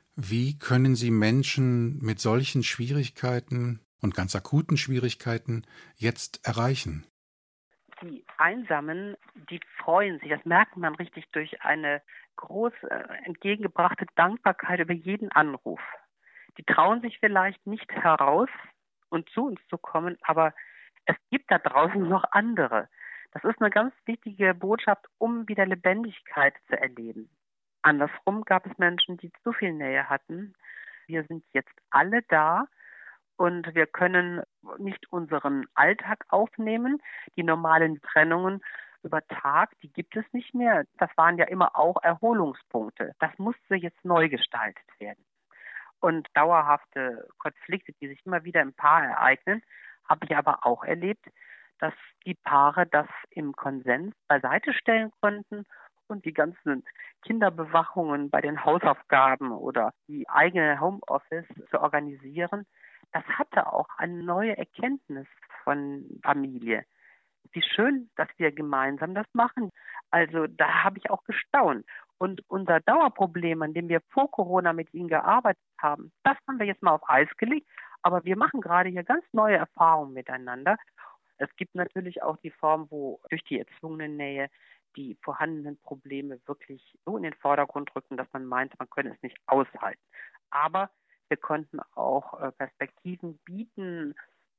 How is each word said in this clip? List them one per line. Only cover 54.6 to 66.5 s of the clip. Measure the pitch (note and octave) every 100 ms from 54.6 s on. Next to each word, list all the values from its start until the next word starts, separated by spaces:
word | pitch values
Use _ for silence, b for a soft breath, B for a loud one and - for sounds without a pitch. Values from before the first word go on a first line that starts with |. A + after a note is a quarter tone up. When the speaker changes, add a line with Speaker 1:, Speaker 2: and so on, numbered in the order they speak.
| -
Speaker 2:
stellen | B3 - A3+ A3 -
konnten | G#3 G#3 G3+ G#3 G3+ B B _ _
und | G#3 E3+
die |
ganzen | D#3 D#3 F3 - C3+ - B B B
Kinderbewachungen | - A3+ G3+ E3 D#3 E3 E3 - D#3+ C#3+ C#3+
bei | C#3+
den | D3 D3+ -
Hausaufgaben | E3 - C#3 - C3+ C3 C3 C3+
oder | A2 C3 B2+ A2 - _
die | D3 -
eigene | D3 E3 F3 D3+ C#3+
Homeoffice | D#3+ G3 - C#3 - E3 E3+ - -
zu | -
organisieren, | D3+ D3 D3 C#3 C3+ D3+ F3 G3+ G3+ b b b b
das | D#3+ -
hatte | - D4 - -
auch | - - -
eine | E3 F3
neue | F3 F3 A3 G3
Erkenntnis | F3 - A#3 C4+ _ C#3 C#3 _ - -
von | - C#3+ C#3+ C#3 - -
Familie. | - C#3+ C3+